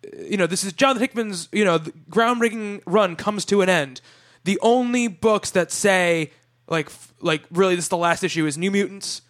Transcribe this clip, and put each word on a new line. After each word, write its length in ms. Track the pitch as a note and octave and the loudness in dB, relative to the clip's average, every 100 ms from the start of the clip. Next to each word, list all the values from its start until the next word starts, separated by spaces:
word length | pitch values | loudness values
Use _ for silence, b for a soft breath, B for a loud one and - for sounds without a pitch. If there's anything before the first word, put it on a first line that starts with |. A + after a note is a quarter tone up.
| - - | -18 -16
you 180 | D#2+ G3+ | -6 -2
know, 100 | E3+ | 0
this 180 | F#3 | 0
is 80 | G3 | -6
Jonathan 300 | F3 C4+ B3+ | 0 2 2
Hickman's, 460 | B3+ A3+ A3 F3+ D#3+ | -2 -2 -6 -6 -6
you 120 | G3 | 0
know, 120 | G3+ E3 | 2 2
the 140 | D#3+ - - | -2 -16 -4
groundbreaking 720 | F#3+ A#3 A#3+ A#3 A3 G#3 G3+ - | 0 2 2 0 -2 -8 -8 0
run 280 | F#3+ G3 | 2 2
comes 300 | D#3+ G3+ G#3 - | 0 -4 -4 0
to 140 | G3+ | 2
an 80 | F#3 | 4
end. 320 | F3+ C#3 B2+ b b b b | 2 0 -8 b b b b
The 140 | - G3 | -2 2
only 440 | A3+ B3 B3 B3 A#3 | 4 4 2 0 -2
books 440 | F3 A3 G#3 - | 0 0 2 0
that 200 | F#3 E3+ | -2 -2
say, 640 | - G#3 F#3 F3 E3 D3+ b b _ - | 0 2 2 2 0 -2 b b _ -6
like, 200 | E3 C#3+ | -4 -4
f-, 260 | - - _ | -12 -20 _
like, 220 | E3 D#3+ - | -2 -2 -2
really, 240 | F3 F#3+ F3+ | 0 2 2
this 80 | |
is 40 | E3 | 0
the 60 | F3+ | 0
last 280 | E3+ E3+ | 0 0
issue, 220 | F3 E3 D#3 | -2 0 -2
is 100 | C#3+ | 0
New 120 | F#3 | 0
Mutants. 520 | G3 F#3+ G3 - - _ | 0 -2 -6 -12 -12 _